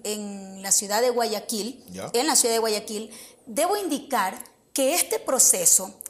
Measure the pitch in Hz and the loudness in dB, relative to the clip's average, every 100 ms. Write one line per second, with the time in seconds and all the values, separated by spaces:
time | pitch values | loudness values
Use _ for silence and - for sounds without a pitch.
0 | 208 214 208 196 190 190 190 196 196 208 | -8 -6 -8 -10 -14 -12 0 0 2 2
1 | 247 240 226 208 - 220 208 - - 92 | 2 2 0 -2 -4 -4 -6 -10 -14 -10
2 | 113 233 302 269 233 226 220 208 208 208 | -2 0 4 4 4 2 2 -2 -4 -8
3 | 226 - - - - 220 349 415 381 285 | -8 -14 -20 -20 -6 0 2 0 0 -4
4 | - 233 190 233 - _ _ - 262 349 | -2 -2 -2 -4 -14 _ _ 0 2 2
5 | - 440 - 262 - 202 170 - 190 - | 0 -2 0 4 4 4 4 2 0 -10
6 | - | -10